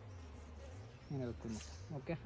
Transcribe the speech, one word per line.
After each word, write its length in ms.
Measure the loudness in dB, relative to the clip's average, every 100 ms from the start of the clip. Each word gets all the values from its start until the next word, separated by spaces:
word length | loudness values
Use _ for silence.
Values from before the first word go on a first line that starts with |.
| -6 -6 -6 -6 -6 -6 -6 -6 -6 -6 2
ഇങ്ങനെ 140 | 4 4
വെക്കുന്നു. 320 | 4 2 2 0 -4 0 0
ഓക്കെ, 160 | 2 2